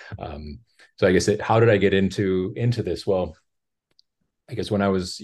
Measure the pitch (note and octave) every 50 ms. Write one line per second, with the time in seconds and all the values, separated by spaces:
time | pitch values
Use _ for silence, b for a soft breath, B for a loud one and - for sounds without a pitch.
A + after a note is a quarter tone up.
0 | B B B - E2 E2 D#2 D2+ D2+ D2+ D2 - _ _ b b b b b -
1 | G#2 F#2+ F2+ F2 - - - - - - A2 A2+ A#2 A2+ G#2+ G2 F#2 G2 G2 G2
2 | G2 F#2 - - G#2 F#2+ F#2+ F#2 F#2 G2+ A#2 - A#2+ A#2+ A#2 - - F#2 E2+ -
3 | - G#2 G2 F#2 F2+ E2 - _ _ _ _ _ _ _ _ _ _ _ _ _
4 | _ _ _ _ _ _ _ _ _ - B2+ G#2 F#2 - A2 G2+ G2+ G2 F#2+ F#2+
5 | F2+ F2+ - -